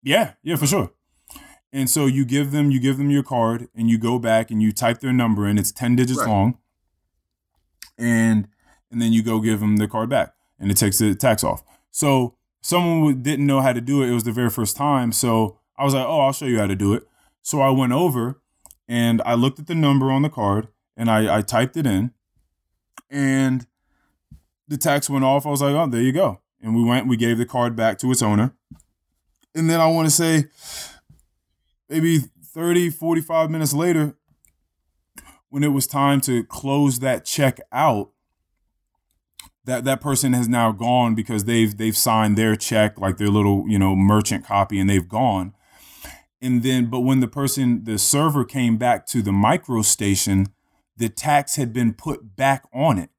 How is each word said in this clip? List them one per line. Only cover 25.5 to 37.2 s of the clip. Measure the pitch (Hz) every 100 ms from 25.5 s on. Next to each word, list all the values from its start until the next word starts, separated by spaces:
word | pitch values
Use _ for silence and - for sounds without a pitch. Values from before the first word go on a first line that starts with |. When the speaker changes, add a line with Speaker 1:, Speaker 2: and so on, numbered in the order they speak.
Speaker 1:
was | 143
like, | 139
"Oh, | 143 165
there | 120
you | 127
go." | 143 180 95 _ _
And | 110 113
we |
went, | 117 123 120
we | 120
gave | 117 117
the | 120
card | 127 120
back | 113 113 107
to | 127
its | 123
owner. | 110 104 120 - _ - _ _ _ _ _ _ _ 156
And | 160
then | 165
I | 160
wanna | 165 160
say | 151 165 160 143 _ - - - - _ - _ _ _ _ _ _ _
maybe | 156 165 160 131 _
thirty, | - 160 170 175 175
forty-five | 160 165 165 160 165 160
minutes | 160 151
later, | 143 175 165 151 - _ _ _ _ _ _ _ _ _ - - _ _
when | 139
it | 147
was | 139 131
time | 143 139 139
to | 131 123
close | 110 - 135 139 143 120
that | 131 117